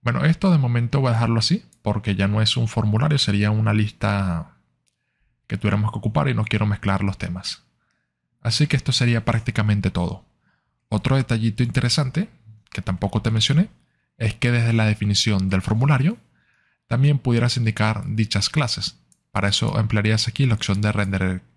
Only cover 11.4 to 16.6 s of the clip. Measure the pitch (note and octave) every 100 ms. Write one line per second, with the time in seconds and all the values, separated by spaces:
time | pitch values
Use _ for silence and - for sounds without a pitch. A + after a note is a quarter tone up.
11.4 | A2+ A2 B2 B2+ B2 C3+ C3 D#3 A3 _
12.4 | - - _ - - F#2 G2+ A2 A#2 A2+
13.4 | - D3+ G#3 _ _ _ _ _ A2 -
14.4 | B2 A#2+ A#2 A2+ A2 G#2+ G#2+ G2+ - G2+
15.4 | F#2+ F#2+ - A2 C3+ C3+ D3 A#3 _ _
16.4 | _ _